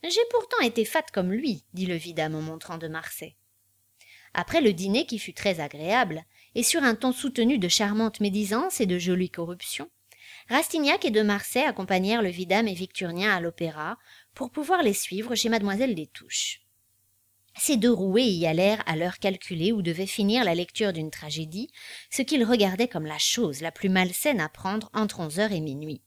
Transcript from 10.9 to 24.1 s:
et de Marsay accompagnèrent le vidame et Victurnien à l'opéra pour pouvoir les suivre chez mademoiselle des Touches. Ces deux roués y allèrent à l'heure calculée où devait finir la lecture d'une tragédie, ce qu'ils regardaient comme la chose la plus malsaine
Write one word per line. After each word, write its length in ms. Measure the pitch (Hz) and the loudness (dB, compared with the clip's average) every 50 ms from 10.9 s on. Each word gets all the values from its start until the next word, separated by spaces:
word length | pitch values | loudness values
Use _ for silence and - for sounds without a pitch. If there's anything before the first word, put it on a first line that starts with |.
| 320 - - | 2 2 2
et 60 | 277 | 2
de 100 | 214 214 | 2 4
Marsay 420 | 214 208 202 202 - - - 247 285 | 4 4 2 0 -2 -2 0 2 2
accompagnèrent 580 | 302 220 - 190 185 196 185 185 196 226 240 | 2 0 -2 -2 0 0 0 2 2 2 2
le 80 | 220 185 | 0 -2
vidame 380 | 175 170 185 175 185 208 233 | -2 -4 -2 2 2 2 2
et 60 | 214 185 | 0 -2
Victurnien 640 | 170 190 - - - 190 170 170 175 190 214 202 | -6 -8 -10 -8 -6 -6 -4 -4 -2 0 0 0
à 40 | 180 | 0
l'opéra 580 | 165 170 165 - 170 160 156 156 151 165 226 - _ - - - - _ _ | 0 -4 -4 -4 -6 -6 -4 -6 -8 -8 -8 -10 _ -20 -20 -20 -20 _ _
pour 160 | - 262 247 | -10 -10 -6
pouvoir 320 | _ 302 294 277 370 359 | _ -8 -2 0 0 2
les 120 | 330 220 202 | 4 2 2
suivre 420 | - - - 185 196 220 240 247 | 0 -4 -6 -6 -8 -6 -4 -2
chez 140 | 208 - 226 | 0 2 2
mademoiselle 460 | 226 226 202 202 196 202 262 269 214 | 2 2 2 0 0 0 0 0 0
des 120 | 160 151 | -2 -6
Touches. 540 | - - - - - - - - - - - _ _ _ _ _ _ _ _ _ _ _ _ _ _ _ _ _ _ - - | -12 -14 -20 -14 -8 -6 -4 -4 -4 -6 -10 _ _ _ _ _ _ _ _ _ _ _ _ _ _ _ _ _ _ -8 -4
Ces 160 | - - 294 | 0 2 2
deux 160 | 226 190 240 | 4 6 6
roués 360 | 240 175 190 190 185 226 262 | 4 4 2 2 4 4 4
y 180 | 240 190 170 170 | 4 2 2 2
allèrent 380 | 160 160 170 185 202 214 208 - | 2 4 4 4 4 4 2 0
à 100 | - 160 | -2 -2
l'heure 220 | 156 165 180 180 | 0 -2 -2 -4
calculée 540 | - - 196 190 185 - - 185 160 160 202 | -2 -2 -2 -2 -2 -6 -8 -4 0 2 2
où 100 | 233 214 | 2 2
devait 240 | 180 170 165 165 190 | 0 -2 -2 -2 -4
finir 380 | 190 - - 202 196 220 254 240 | -4 -2 0 2 4 4 4 4
la 100 | 190 165 | 2 2
lecture 400 | 170 175 - - - 220 202 180 | 0 -2 -4 -4 -2 -2 -2 0
d'une 160 | 160 156 156 | -2 -6 -6
tragédie, 600 | - - - 151 147 156 160 156 160 196 247 - _ - - - - - - _ | -8 -12 -10 -10 -8 -8 -8 -8 -8 -10 -10 -10 _ -20 -18 -18 -18 -18 -14 _
ce 100 | - - | -4 -4
qu'ils 220 | 262 - 311 277 233 | 0 2 2 2 4
regardaient 440 | 214 247 233 202 190 185 185 240 | 4 6 4 4 2 4 0 -2
comme 200 | 247 - 175 156 | 0 0 -4 -6
la 100 | 151 151 | -4 -4
chose 440 | 151 - - - 233 240 165 139 135 | -2 0 0 0 0 0 -2 -2 -4
la 100 | 160 165 | -6 -8
plus 180 | - - - 196 | -6 -2 0 2
malsaine 500 | 185 185 185 180 | 4 4 2 2